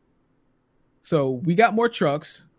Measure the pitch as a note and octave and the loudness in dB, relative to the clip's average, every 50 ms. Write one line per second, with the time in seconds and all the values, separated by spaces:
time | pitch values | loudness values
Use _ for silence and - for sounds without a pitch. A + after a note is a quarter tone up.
0 | _ _ _ _ _ _ _ _ _ _ _ _ _ _ _ _ _ _ _ _ | _ _ _ _ _ _ _ _ _ _ _ _ _ _ _ _ _ _ _ _
1 | - - E3+ D3+ C3+ C3 C3 B2 F3+ E3 F3 F#3 A3+ B3 G#3 A3+ A#3 A#3 - - | -6 -2 0 0 0 0 -2 -2 -2 0 4 4 4 4 4 2 0 0 0 0
2 | F#3 D3 C#3+ D3+ - - - - - _ _ | 0 0 0 -2 -6 -10 -14 -16 -18 _ _